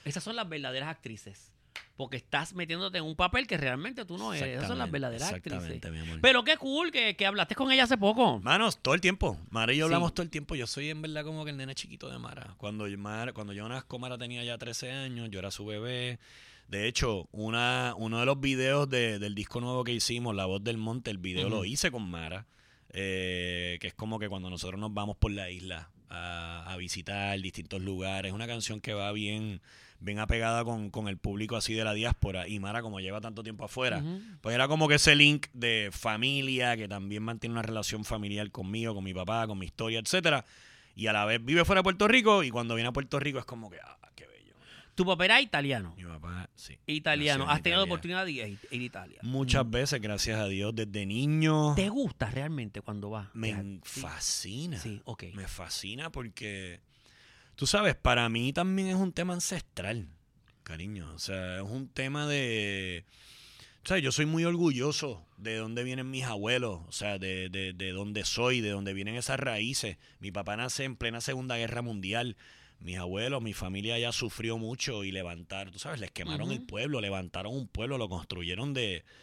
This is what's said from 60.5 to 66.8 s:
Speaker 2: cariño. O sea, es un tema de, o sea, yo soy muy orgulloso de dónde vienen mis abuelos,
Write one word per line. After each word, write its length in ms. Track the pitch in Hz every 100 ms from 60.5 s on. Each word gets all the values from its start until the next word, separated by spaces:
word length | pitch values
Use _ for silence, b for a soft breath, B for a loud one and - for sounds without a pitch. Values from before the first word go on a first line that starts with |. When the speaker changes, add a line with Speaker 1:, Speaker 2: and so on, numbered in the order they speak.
| _
Speaker 2:
cariño. 480 | - 80 98 104 78
O 60 | 78
sea, 380 | - 95 90 92
es 60 |
un 260 | 101 131 131
tema 360 | - 135 147
de, 800 | 147 143 123 110 101 98 92 87 B B B B B B B B
o 40 | -
sea, 80 | 185
yo 140 | 131
soy 140 | 151 151
muy 180 | 160
orgulloso 800 | 170 175 170 123 143 147 143 95 -
de 220 | - 110 110
dónde 260 | 110 117
vienen 260 | 127 131 131
mis 140 | 131
abuelos, 560 | 123 104 107 127 120 87